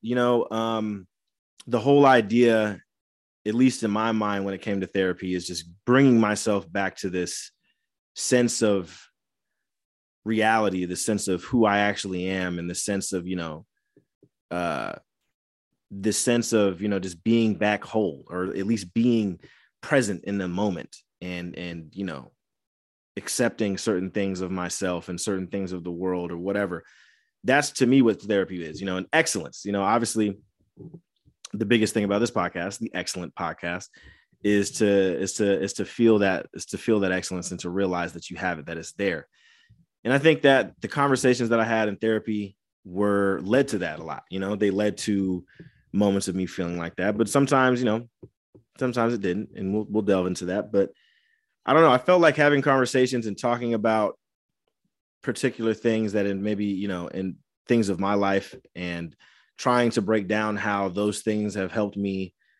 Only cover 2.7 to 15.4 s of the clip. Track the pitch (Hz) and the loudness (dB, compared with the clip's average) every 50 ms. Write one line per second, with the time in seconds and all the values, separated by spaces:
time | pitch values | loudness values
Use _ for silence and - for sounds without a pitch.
2.7 | 98 - _ _ _ _ _ _ _ _ _ _ _ _ - 107 110 120 131 131 | -2 -6 _ _ _ _ _ _ _ _ _ _ _ _ -6 -2 2 4 4 4
3.7 | 127 - 113 104 104 107 110 113 110 110 104 104 101 98 98 98 98 95 - 107 | 2 0 -2 -2 0 0 0 0 0 0 -2 -2 -2 -2 -4 -4 -6 -6 -4 -4
4.7 | 101 98 92 - - 98 95 92 87 - 95 92 92 90 85 - 87 82 85 85 | -4 -4 -4 -2 -2 0 0 0 -2 -4 -4 -4 -4 -4 -4 -6 -10 -10 -12 -14
5.7 | 87 _ _ 123 123 135 139 131 120 113 107 104 104 - - 110 101 98 90 82 | -18 _ _ 4 6 6 8 8 6 6 4 4 2 0 0 0 0 -2 -2 -4
6.7 | 90 98 98 92 - - - 92 90 90 90 - - - - - _ _ _ _ | -4 -4 -4 -4 -4 -6 -6 -4 -4 -4 -4 -4 -6 -10 -12 -16 _ _ _ _
7.7 | _ _ _ _ _ _ _ _ - - - - 131 123 120 117 - - 113 107 | _ _ _ _ _ _ _ _ -12 -8 -2 2 2 4 4 2 0 2 2 2
8.7 | 101 95 87 85 - - - _ _ _ _ _ _ _ _ _ _ _ _ _ | 2 0 -2 -6 -14 -20 -20 _ _ _ _ _ _ _ _ _ _ _ _ _
9.7 | _ _ _ _ _ _ _ _ _ _ - 107 113 107 107 110 113 110 107 98 | _ _ _ _ _ _ _ _ _ _ -6 -2 0 2 2 4 4 4 2 0
10.7 | 92 92 90 87 92 - - 113 107 95 - 98 92 87 - - 127 120 110 104 | 0 -2 -4 -4 -4 -4 -2 -2 -2 0 0 -2 -2 -2 -2 0 2 4 4 4
11.7 | 101 104 101 104 101 - - 98 92 90 90 95 95 92 92 90 87 87 85 87 | 4 4 2 0 -2 -4 -6 -6 -6 -4 -4 -4 -4 -4 -4 -4 -4 -6 -6 -6
12.7 | 85 - - 104 101 95 - - 98 90 87 92 92 90 82 80 76 78 - _ | -6 -6 -4 -4 -4 -4 -4 -4 -6 -6 -4 -6 -6 -6 -6 -8 -10 -12 -16 _
13.7 | _ _ _ _ _ _ _ _ _ _ _ _ _ _ _ - 87 87 87 82 | _ _ _ _ _ _ _ _ _ _ _ _ _ _ _ -8 -6 -4 -2 -2
14.7 | 73 64 52 50 50 50 _ _ _ _ _ _ _ _ | -4 -4 -6 -8 -8 -12 _ _ _ _ _ _ _ _